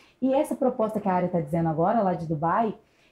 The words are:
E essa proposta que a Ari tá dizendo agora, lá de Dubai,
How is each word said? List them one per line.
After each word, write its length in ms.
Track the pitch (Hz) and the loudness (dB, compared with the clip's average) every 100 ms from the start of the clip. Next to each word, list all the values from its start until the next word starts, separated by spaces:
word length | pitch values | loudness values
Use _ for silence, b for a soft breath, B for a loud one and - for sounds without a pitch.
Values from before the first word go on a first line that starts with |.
| b b | b b
E 140 | 254 | 0
essa 220 | 269 311 - | 0 0 0
proposta 440 | 254 247 214 214 | 0 0 -2 -2
que 80 | 190 | 0
a 60 | |
Ari 140 | 180 180 | 0 0
tá 120 | 175 | -2
dizendo 300 | 147 165 165 | -2 0 0
agora, 320 | 156 180 233 | 2 2 2
lá 140 | 190 165 | 0 -2
de 100 | 160 | -4
Dubai, 500 | 156 165 196 226 - b b b | -2 0 0 0 -4 b b b